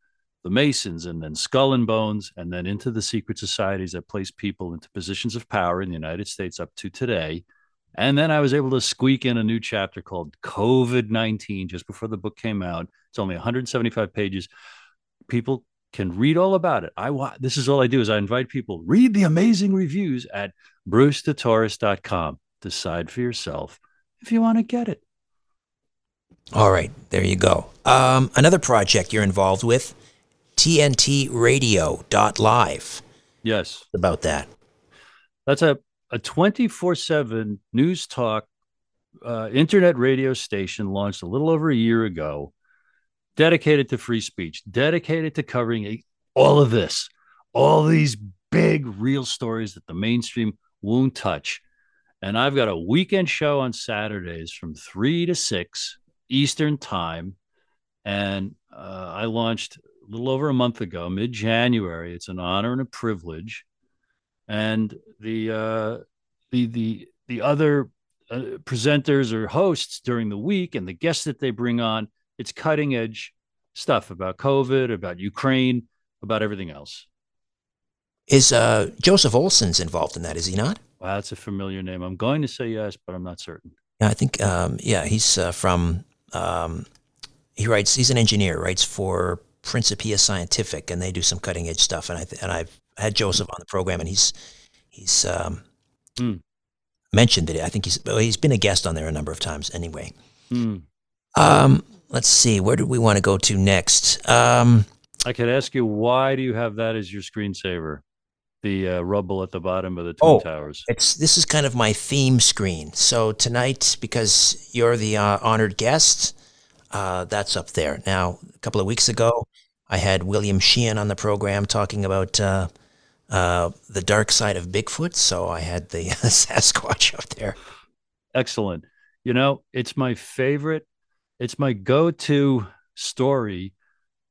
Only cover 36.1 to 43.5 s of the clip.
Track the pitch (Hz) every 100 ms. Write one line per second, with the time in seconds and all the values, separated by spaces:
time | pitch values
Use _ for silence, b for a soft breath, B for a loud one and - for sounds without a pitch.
36.1 | 117 - - 196 202 233 - 180 170 -
37.1 | 156 123 113 107 101 _ 113 160 185 -
38.1 | - 117 107 - _ _ _ _ _ _
39.1 | _ 120 117 110 123 156 202 175 131 127
40.1 | 131 131 127 - 101 95 - 101 98 101
41.1 | - 87 123 156 160 156 123 113 113 110
42.1 | 82 76 73 69 _ _ _ _ _ _
43.1 | _ _ - 160